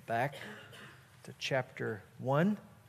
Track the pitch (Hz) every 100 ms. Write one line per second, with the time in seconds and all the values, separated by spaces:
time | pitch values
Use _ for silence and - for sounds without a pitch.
0 | - 113 135 147 - 208 - - - -
1 | - - - 120 - 135 123 - 120 110
2 | - - 117 139 185 208 - -